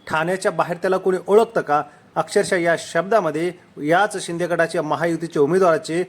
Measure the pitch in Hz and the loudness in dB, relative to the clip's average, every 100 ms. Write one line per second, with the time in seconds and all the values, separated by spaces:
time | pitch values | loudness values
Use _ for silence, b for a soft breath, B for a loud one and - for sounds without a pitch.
0 | - 160 165 185 208 165 143 135 190 185 | -6 -4 -2 -2 -2 -2 -4 -2 -2 0
1 | 190 185 175 202 226 180 147 147 147 B | 0 -2 4 4 4 -2 0 -2 -2 B
2 | B - 160 208 196 190 170 156 - 170 | B -6 -2 0 0 0 0 0 -2 -4
3 | 180 220 160 151 175 175 B - 147 170 | 2 2 2 -2 -4 -6 B -8 0 2
4 | 208 196 - 170 170 170 165 175 151 143 | 2 -2 -8 -4 -2 0 0 0 -2 -2
5 | 165 165 165 160 143 185 185 156 - 165 | -2 -2 -2 0 2 4 4 2 0 -4